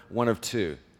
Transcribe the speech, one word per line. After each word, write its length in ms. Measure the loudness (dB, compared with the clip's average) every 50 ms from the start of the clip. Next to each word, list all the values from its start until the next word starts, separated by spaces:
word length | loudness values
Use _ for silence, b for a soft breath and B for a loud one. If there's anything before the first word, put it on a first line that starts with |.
| B B
one 200 | -2 0 2 2
of 120 | 2 0
two, 380 | -2 -4 -2 -2 -2 -2 -4 -6 -12 -20 -20 -20